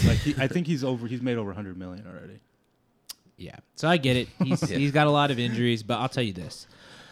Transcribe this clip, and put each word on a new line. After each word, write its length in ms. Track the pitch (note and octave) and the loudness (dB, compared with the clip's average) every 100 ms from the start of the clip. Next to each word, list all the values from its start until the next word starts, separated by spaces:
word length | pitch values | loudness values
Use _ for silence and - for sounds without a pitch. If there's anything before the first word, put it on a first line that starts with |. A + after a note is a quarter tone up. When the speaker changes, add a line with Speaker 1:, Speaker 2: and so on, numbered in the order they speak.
| - | 4
Speaker 1:
Like, 120 | - | 4
he, 140 | D3 C#3 | 2 0
I 100 | C3 | 0
think 200 | F3+ D#3 | 0 0
he's 180 | D3 C3 | -2 -2
over, 200 | B2 A#2 | -2 -4
he's 160 | A#2+ | -4
made 160 | B2+ A#2+ | -2 -2
over 140 | G2+ | -4
a 20 | |
hundred 240 | F#2+ G2 F#2 | -8 -10 -10
million 300 | F2+ F2+ F2+ | -12 -14 -16
already. 320 | F2+ F2+ G#2+ _ _ _ _ _ _ - - _ - | -16 -18 -20 _ _ _ _ _ _ -20 -20 _ -18
Speaker 2:
Yeah. 220 | F2 - - - | -16 -18 -20 -2
So 140 | D3+ | 2
I 80 | F3 | 4
get 180 | C3 B2 | 4 2
it. 140 | A2+ - | 0 -2
He's, 200 | C3 - | 0 0
Speaker 3:
<laughs> 80 | - | 0
Yeah. 60 | - | 0
Speaker 2:
he's 160 | C#3+ | 2
got 140 | D3 D3+ | 4 4
a 20 | |
lot 220 | D3 C#3+ | 4 4
of 80 | A#2+ | 2
injuries, 440 | A#2+ A#2 A#2+ A#2 | -2 2 2 2
but 160 | G#2+ A#2 | -2 -2
I'll 80 | B2+ | -2
tell 160 | - | -2
you 80 | A#2 | -2
this. 340 | F2+ E2 - - - - - - | -4 -10 -14 -20 -20 -20 -20 -20